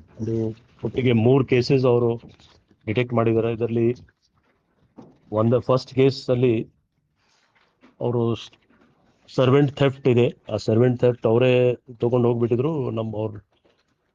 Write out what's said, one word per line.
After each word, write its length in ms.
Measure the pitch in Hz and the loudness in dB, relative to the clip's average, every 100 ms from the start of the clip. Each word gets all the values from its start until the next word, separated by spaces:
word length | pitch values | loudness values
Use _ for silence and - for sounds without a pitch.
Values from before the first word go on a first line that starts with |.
| - - | -20 -12
ಒಂದು 280 | 110 113 110 110 _ _ | -8 -6 -6 -8 _ _
ಒಟ್ಟಿಗೆ 280 | 117 120 123 | -8 -2 0
ಮೂರು 320 | 117 113 135 | 2 4 2
ಕೇಸಸ್ 400 | 123 127 123 139 | 2 0 0 0
ಅವರು 320 | 127 120 120 117 - - _ _ _ _ - | 2 2 0 -4 -10 -20 _ _ _ _ -6
ಡಿಟೆಕ್ಟ್ 280 | 107 123 | -4 -2
ಮಾಡಿದ್ದಾರೆ. 380 | 117 117 113 113 | 0 0 0 -2
ಇದರಲ್ಲಿ 420 | 113 113 117 117 120 - _ _ _ _ _ _ _ _ - - _ _ | -4 -4 0 -2 -2 -12 _ _ _ _ _ _ _ _ -20 -20 _ _
ಒಂದು 280 | 107 113 123 | -2 0 0
ಫಸ್ಟ್ 340 | - 131 - | 0 -2 -2
ಕೇಸ್ 360 | 131 135 131 - | 0 0 0 -4
ಅಲ್ಲಿ 380 | 123 127 113 - _ _ _ _ _ _ _ _ _ _ _ _ _ | 0 0 0 -6 _ _ _ _ _ _ _ _ _ _ _ _ _
ಅವರು 340 | 123 120 117 | -6 -2 -2
ಸ್-, 180 | 117 - _ _ _ _ _ _ _ _ | -4 -10 _ _ _ _ _ _ _ _
ಸರ್ವೆಂಟ್ 380 | - 127 139 143 | 0 4 4 2
ಥೆಫ್ಟ್ 360 | - 139 135 139 | 0 -2 0 0
ಇದೆ. 280 | 117 120 - - | 2 2 -2 -10
ಆ 40 | 107 | -6
ಸರ್ವೆಂಟ್ 440 | - 110 127 123 | 0 2 2 2
ಥೆಫ್ಟ್ 260 | 123 120 117 | 0 0 0
ಅವರೇ 480 | 113 127 123 123 | 2 2 2 2
ತಗೊಂಡು 540 | 120 - 117 120 123 120 | -2 -10 -6 -2 0 0
ಹೋಗ್ಬಿಟ್ಟಿದ್ರು. 640 | 120 117 120 139 160 120 | 0 0 0 -2 -4 -6
ನಮ್ಮ 260 | 113 110 104 | -6 -8 -6
ಅವ್ರ 240 | 107 107 - _ _ _ _ _ _ | -8 -10 -20 _ _ _ _ _ _